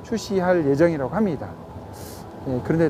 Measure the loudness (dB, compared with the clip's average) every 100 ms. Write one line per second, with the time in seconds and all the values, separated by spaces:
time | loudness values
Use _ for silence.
0 | -4 -6 -2 0 4 4 4 6 4 4
1 | -2 0 0 0 -8 -12 -14 -14 -14 -14
2 | -14 -14 -16 -12 -4 -4 0 2 2